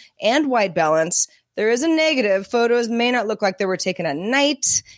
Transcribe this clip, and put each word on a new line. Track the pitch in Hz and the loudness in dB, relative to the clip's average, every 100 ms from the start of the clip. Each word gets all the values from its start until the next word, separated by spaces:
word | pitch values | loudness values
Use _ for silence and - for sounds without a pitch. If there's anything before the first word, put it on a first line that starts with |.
| - _ | -18 _
and | 208 269 285 | 0 0 0
white | 240 196 | 0 0
balance. | 165 156 160 160 - - _ _ | 0 2 2 2 0 -2 _ _
There | - 214 | -4 0
is | 233 | 0
a | 320 | 2
negative. | 320 320 269 208 190 190 | 2 2 2 0 0 0
Photos | 240 233 240 233 | 0 2 0 0
may | 233 240 | -2 0
not | 247 208 | 0 -2
look | 208 | -2
like | 202 185 | -4 -2
they | |
were | 196 185 | -4 -2
taken | 190 180 | -4 -4
at | 170 143 | -4 -4
night. | 202 269 285 285 - - - | -2 0 0 0 0 0 -2